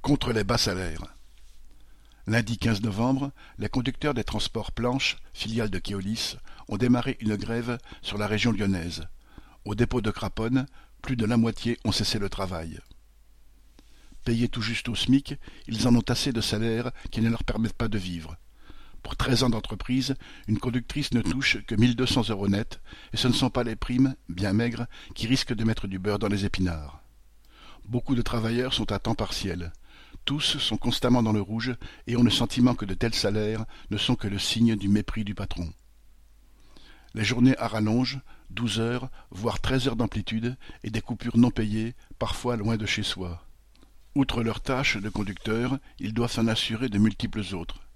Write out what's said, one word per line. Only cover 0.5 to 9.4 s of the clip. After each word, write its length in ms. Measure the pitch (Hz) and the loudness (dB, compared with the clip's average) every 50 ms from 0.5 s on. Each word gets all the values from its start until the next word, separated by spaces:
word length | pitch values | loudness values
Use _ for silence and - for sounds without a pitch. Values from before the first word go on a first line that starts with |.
| 120 113 | 2 2
salaires. 480 | - 110 92 92 92 85 78 - - - - - - - - - - - - - - - - - - - - - - - - - - | 2 2 0 0 -2 -4 -4 -6 -8 -12 -14 -20 -20 -20 -20 -20 -20 -18 -18 -18 -18 -18 -18 -20 -20 -20 -20 -20 -20 -20 -20 -12 -4
Lundi 320 | - 107 120 113 101 117 - | 0 2 2 2 0 -2 0
quinze 240 | - 113 113 98 | 2 0 2 2
novembre, 500 | 107 110 95 101 117 127 135 135 139 139 - - - - - | 0 -2 0 2 2 2 2 0 -2 -4 -8 -12 -20 -18 -10
les 140 | - 107 104 | -6 -6 -2
conducteurs 420 | - 131 117 131 - - - 151 | -2 0 0 0 -2 0 -2 0
des 120 | 139 120 104 | 0 0 -2
transports 480 | - - 104 - - - 117 101 - | -2 -2 -2 -2 -2 -4 -4 -4 -4
Planche, 440 | - - 117 123 123 135 - - - - - - | -4 0 0 0 2 2 0 -2 -2 -4 -12 -14
filiale 380 | - - - 107 113 120 113 107 | -10 -8 -6 -2 0 0 0 0
de 80 | 92 90 | -2 -2
Keolis, 580 | - - 101 98 92 101 113 - - - - - - - - - - - | -4 -2 -4 -2 -2 -2 -2 -2 -4 -6 -6 -8 -12 -12 -14 -14 -8 -6
ont 80 | - | -2
démarré 400 | 98 120 120 123 123 - 135 123 - | 2 6 6 6 6 4 -2 -4 -2
une 160 | 113 107 107 | 0 -2 0
grève 420 | 101 104 107 117 120 117 120 120 113 - - - - | 0 -2 -2 -2 -2 -2 -2 -4 -6 -8 -14 -18 -10
sur 160 | - - 104 101 | -8 -6 -4 -2
la 80 | 107 | 0
région 260 | 101 110 104 - 120 | 0 0 2 4 2
lyonnaise. 560 | 107 95 104 98 95 87 82 87 85 - - - - - - - - - | 2 4 2 2 2 2 0 -4 -6 -6 -8 -10 -12 -14 -18 -20 -20 -20